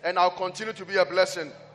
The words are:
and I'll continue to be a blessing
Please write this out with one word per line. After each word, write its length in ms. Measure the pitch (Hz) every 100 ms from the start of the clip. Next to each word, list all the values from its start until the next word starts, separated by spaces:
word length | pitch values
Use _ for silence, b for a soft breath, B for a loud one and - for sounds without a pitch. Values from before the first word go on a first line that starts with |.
and 140 | 165 185
I'll 120 | 180
continue 420 | 180 185 180 220
to 120 | 220
be 120 | 180 190
a 80 |
blessing 480 | 180 180 185 180 147 - -